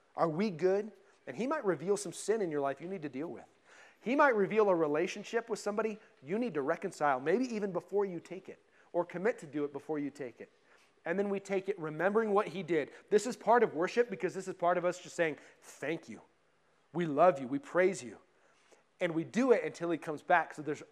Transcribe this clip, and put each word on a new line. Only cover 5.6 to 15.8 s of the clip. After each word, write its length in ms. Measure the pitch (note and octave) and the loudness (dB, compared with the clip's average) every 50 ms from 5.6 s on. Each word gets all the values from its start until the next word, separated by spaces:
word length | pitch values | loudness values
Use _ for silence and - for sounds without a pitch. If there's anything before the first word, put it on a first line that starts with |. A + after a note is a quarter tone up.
| - G3+ G3+ G#3+ A3 A3 G#3+ G3+ - - _ _ C3 | -4 -4 -2 -2 -2 -2 -4 -8 -12 -20 _ _ -8
you 160 | C#3 F3+ A3+ | -4 -4 -2
need 140 | B3+ A#3 D#3 | -2 -2 -2
to 80 | D3+ | -2
reconcile, 580 | C3 C#3+ E3 E3+ - F#3 - - D3+ D3 C3+ B2+ | 0 0 -2 -2 -4 -8 -4 0 2 2 2 2
maybe 340 | C3+ D3+ F3+ A#3+ C4 B3 A#3 | 2 0 0 2 0 -2 -2
even 200 | G#3+ G3+ G3+ E3+ | -4 -4 -4 -4
before 320 | F3 - - F#3+ G3+ G3+ | -6 -6 -2 -2 -2 -2
you 160 | G3+ F3+ E3 | -2 -4 -8
take 260 | - - F3 F#3+ - - | -10 -12 -14 -14 -14 -16
it, 120 | - - _ _ _ _ _ _ - | -18 -20 _ _ _ _ _ _ -4
or 100 | E3+ F3 | -2 -2
commit 340 | F3 - F3 F3+ A3+ A#3+ - | -2 -4 -2 0 0 -2 -2
to 60 | F3 | -6
do 200 | D3 C3 D3 D3 | -8 -4 -4 -4
it 80 | C#3+ C#3+ | -4 -6
before 260 | C#3 - - D#3 D3 | -8 -8 -6 -4 -4
you 100 | C#3+ C#3 | -4 -6
take 300 | - - C#3 A#2+ A2+ - | -6 -8 -12 -12 -12 -14
it. 100 | G2+ - _ _ _ _ _ _ _ _ _ _ _ | -18 -20 _ _ _ _ _ _ _ _ _ _ _
And 160 | D#3+ F3 G3 | -4 -2 -2
then 100 | G3+ G3+ | 0 0
we 120 | G3 G3 | -2 -4
take 260 | F#3+ - G3+ F#3+ F#3 G3 | -4 -2 -2 -2 -2 -2
it 100 | - - | -4 -4
remembering 540 | D#3 D#3 D3+ D#3 E3+ G3 G#3 A3+ A3+ G#3+ | -6 -6 -2 0 0 2 4 4 2 4
what 160 | G3 G3+ G#3+ F3+ | 2 2 2 0
he 160 | D3 F#3+ F3+ | -4 -8 -2
did. 280 | D#3 E3+ D#3 C3+ - - - - _ | 0 0 0 0 -2 -6 -16 -2 _
This 180 | G3 G#3+ G#3 B3 | 2 2 2 2
is 80 | A3+ | -4
part 280 | - - G3+ A3+ A#3+ A3+ | -2 4 4 6 6 6
of 120 | E3 - | 4 2
worship 340 | D3 F3 E3+ - A3+ A#3+ A#3+ | 0 -2 2 2 2 2 2
because 240 | F#3+ - F#3 F3 C#3+ | -2 -4 -4 -4 -4
this 140 | F#3 F#3 F#3+ | -6 -8 -8
is 60 | E3+ | -6
part 240 | - E3+ F3 F3+ F3+ | 0 2 2 2 2
of 80 | E3 | 2
us 140 | F3+ E3+ - | 0 0 -2
just 180 | - G#2+ - - | -8 -8 -2 0
saying, 200 | E3+ D#3+ C#3 - - - - _ | 0 0 -2 -4 -10 -20 -20 _
"Thank 460 | - - - - | -20 -20 -14 -8